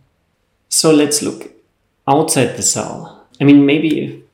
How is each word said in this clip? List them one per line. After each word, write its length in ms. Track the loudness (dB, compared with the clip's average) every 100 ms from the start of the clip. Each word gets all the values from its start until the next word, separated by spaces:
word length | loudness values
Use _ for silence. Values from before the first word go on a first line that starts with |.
| _ _ _ _ _ _ -8
So 200 | -2 2
let's 320 | 2 2 -2
look 300 | -6 -10 -14 _ _ _ _ _ -2
outside 500 | 0 0 0 -2 -2
the 60 |
cell. 640 | -4 -4 -6 -12 -16 -20 _ -2
I 40 |
mean, 200 | 4 6
maybe 600 | 6 2 0 -4 -6 -10 -20